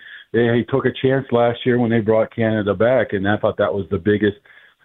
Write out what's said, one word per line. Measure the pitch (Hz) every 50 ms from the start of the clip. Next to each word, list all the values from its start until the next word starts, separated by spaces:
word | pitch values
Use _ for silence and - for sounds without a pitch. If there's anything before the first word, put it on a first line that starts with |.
| - - - - - _
they | - 113 120 117 117 120 110 -
took | 139 131 -
a | 120
chance | - - - 131 135 135 131 -
last | 120 117 120 120 113 - -
year | 127 120 123
when | 120 110
they | 117 113
brought | 104 110 110 110 107 - -
Canada | 117 113 110 110 107 98 101 95
back, | 90 113 120 131 117 104 -
and | 104 95 95 101
I | 107
thought | - - 110 - -
that | 104 -
was | - 101 95 -
the | 98 87
biggest | 85 104 104 101 107 101 - - _ - - - - _ _ _